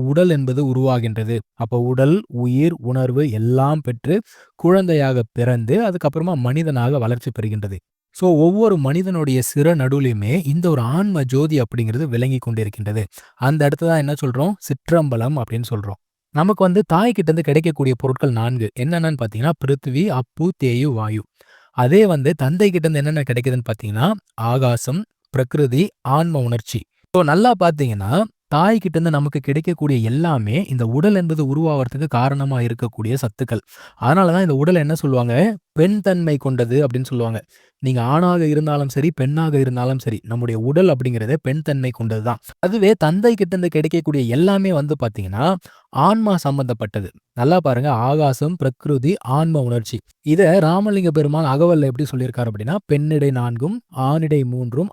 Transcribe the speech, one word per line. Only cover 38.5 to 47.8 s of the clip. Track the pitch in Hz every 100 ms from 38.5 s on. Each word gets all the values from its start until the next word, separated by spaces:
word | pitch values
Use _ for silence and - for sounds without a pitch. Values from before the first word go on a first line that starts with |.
| 151 151 147 139
சரி, | 139 156 151
பெண்ணாக | 135 151 160 143
இருந்தாலும் | 131 123 123 131
சரி, | 123 107
நம்முடைய | - 117 120 113
உடல் | 117 151 185
அப்படிங்கிறதே | 135 127 120 110 151
பெண் | - 147
தன்மை | 156 143 127
கொண்டது | 123 113 110
தான். | 110 120 - -
அதுவே | 180 220 196 214
தந்தை | 151 180 233
கிட்ட | 233 185
இருந்து | 185 175
கிடைக்கக்கூடிய | 160 156 170 160 147
எல்லாமே | 120 139 180 196 190
வந்து | 165 147 147
பாத்தீங்கன்னா, | 120 110 92 101 151 185 - - _ 127
ஆன்மா | 160 220 214 185
சம்பந்தப்பட்டது. | 143 139 127 117 107 107 95 - _ -
நல்லா | 123 185
பாருங்க, | 156 131